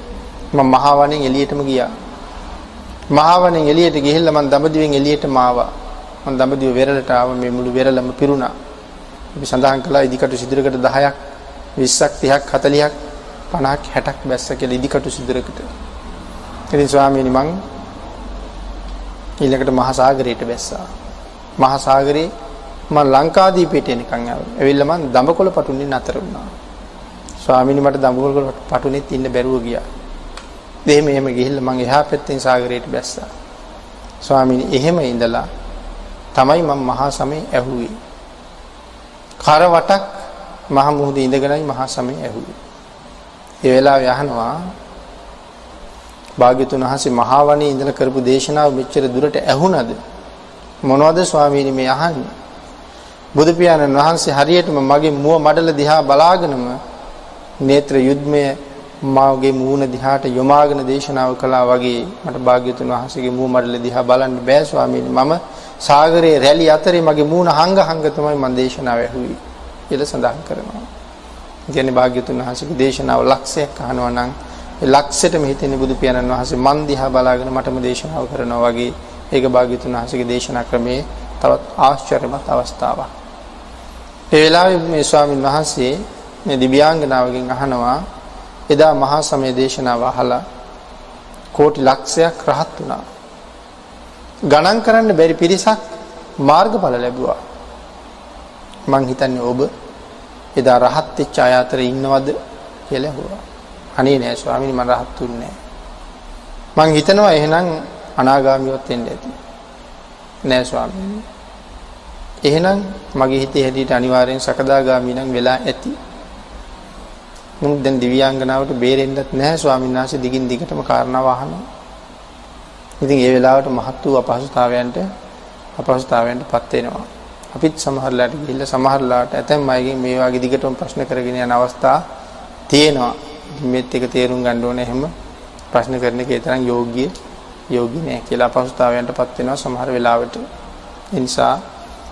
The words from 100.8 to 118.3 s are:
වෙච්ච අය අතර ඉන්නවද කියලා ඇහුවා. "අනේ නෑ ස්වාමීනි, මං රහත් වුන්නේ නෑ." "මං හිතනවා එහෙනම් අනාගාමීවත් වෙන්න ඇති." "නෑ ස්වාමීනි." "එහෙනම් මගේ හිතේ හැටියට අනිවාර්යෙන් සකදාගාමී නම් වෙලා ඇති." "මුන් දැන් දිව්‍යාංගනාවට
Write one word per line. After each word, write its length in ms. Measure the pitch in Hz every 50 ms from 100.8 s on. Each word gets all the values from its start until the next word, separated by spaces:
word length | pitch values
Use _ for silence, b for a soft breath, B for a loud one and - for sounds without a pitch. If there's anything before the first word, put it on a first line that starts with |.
| 123 123 127 156 - - -
වෙච්ච 240 | - 143 - - -
අය 160 | 127 127 127
අතර 260 | 127 127 - - 131
ඉන්නවද 460 | 127 123 127 135 135 135 135 135 135 143 - - - - - - - - - - -
කියලා 260 | - 139 131 135 156
ඇහුවා. 320 | 139 - - - 196 208 - - - - - - - - - - -
"අනේ 240 | - 131 135 143 131
නෑ 160 | 120 120 120
ස්වාමීනි, 380 | 117 - 131 127 127 135 135 131
මං 160 | 123 123 123
රහත් 280 | 123 117 120 - - -
වුන්නේ 360 | 135 120 117 117 120 - - - - - - - - - - - - - - - - - - - - - - - - -
නෑ." 160 | - 160 156 160
"මං 20 |
හිතනවා 400 | 151 151 147 - 196 202 208 196
එහෙනම් 360 | 160 151 151 151 160 170 180 175 160 156 - - - - - - -
අනාගාමීවත් 720 | - 127 131 135 139 131 135 135 135 135 135 135 131 -
වෙන්න 220 | - 131 120 117 117
ඇති." 220 | - - - - - - - - - - - - - - - - - - - - - - - - - -
"නෑ 220 | - 135 127 127 123
ස්වාමීනි." 560 | 127 135 123 117 - 185 190 - 196 208 110 113 - - - - - - - - - - - - - - - - - - - - - - -
"එහෙනම් 380 | - 143 147 160 175 190 196 202 202 190 202 - - -
මගේ 280 | - 139 135 131 135 135
හිතේ 240 | 135 135 - 143 135
හැටියට 280 | 131 131 135 131 127
අනිවාර්යෙන් 480 | 131 123 123 127 127 127 127 127 131 131
සකදාගාමී 760 | - - 123 - 135 135 139 139 131 131 131 127 123 127 123
නම් 160 | 131 135 131
වෙලා 260 | 127 120 120 127 127 131
ඇති." 300 | - 147 127 - - - 294 - - - - - - - - - - - - - - - - - - - - - - - - - - - - - - - -
"මුන් 180 | - 143 143 147 143
දැන් 180 | 127 135 135 127
දිව්‍යාංගනාවට 760 | 123 123 127 131 135 135